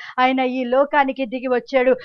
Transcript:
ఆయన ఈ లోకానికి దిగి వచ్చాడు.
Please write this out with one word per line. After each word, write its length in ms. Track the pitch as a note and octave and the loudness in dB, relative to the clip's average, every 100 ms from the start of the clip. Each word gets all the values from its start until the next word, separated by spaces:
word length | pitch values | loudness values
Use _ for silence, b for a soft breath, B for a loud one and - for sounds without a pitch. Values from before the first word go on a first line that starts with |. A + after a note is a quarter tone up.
| B - | B 0
ఆయన 200 | B3+ C4 | 0 2
ఈ 240 | C4 B3+ | -2 -2
లోకానికి 600 | B3 B3+ C#4+ D4 C4+ C4 B3+ | 0 2 2 2 0 -2 -6
దిగి 220 | B3+ B3+ | -4 -2
వచ్చాడు. 480 | B3 A#3+ C4 B3+ B3 | -2 0 0 2 0